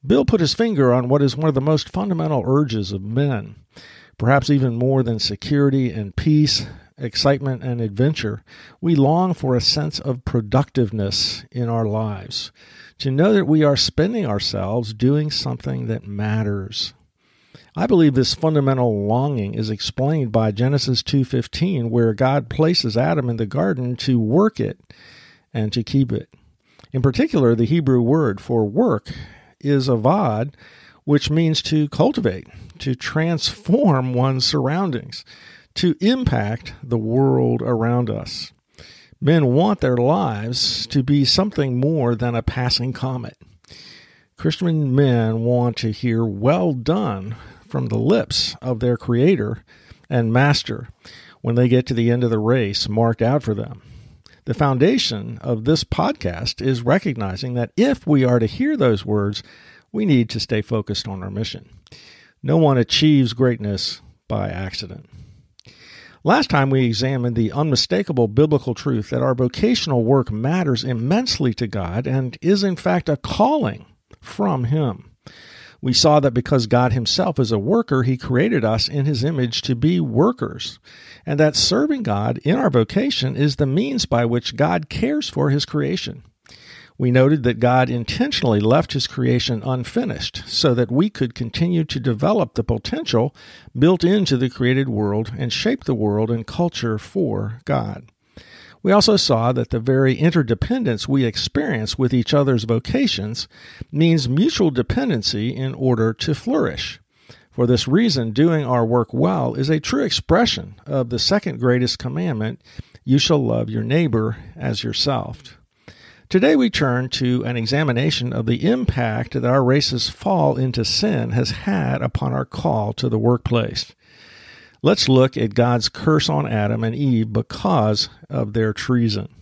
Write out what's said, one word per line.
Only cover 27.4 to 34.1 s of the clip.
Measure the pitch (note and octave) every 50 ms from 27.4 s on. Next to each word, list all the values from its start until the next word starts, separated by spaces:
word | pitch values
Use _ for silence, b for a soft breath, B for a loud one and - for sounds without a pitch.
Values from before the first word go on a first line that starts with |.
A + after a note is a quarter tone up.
| C3 A#2 A#2
the | A2 A#2
Hebrew | A2 D#3 E3+ D3 C3 C3 B2
word | A#2 A#2 C#3+ D#3+ D3+ A#2 G2 G2+
for | - - A#2+ A2+ G#2+
work | G#2 G#2 E3 B3 A3+ C#3 G2+ _ - B B B B B B B B B B
is | - C#3+ C#3+ C#3 B2+ C3+
avad, | B2+ A2+ G#2+ B2+ F3 G#3 G3+ B2 G#2+ G#2+ A#2 C#3+ B B B B B B B B B B B
which | D3 D3 C#3+ - -
means | D3+ D#3+ E3 D#3+ D#3 -
to | - - D#3 D#3 D3+ D3
cultivate, | - - D#3+ C4 D4+ - G#3 G#2+ F#2 F#2+ - - B B B B B -
to | - C#3 B2+
transform | - - - - D#3 D#3+ E3+ E3+ D3+ - - - - - - F#3 C4+ C#4+ G3 C#3+ C3 B2+ B2+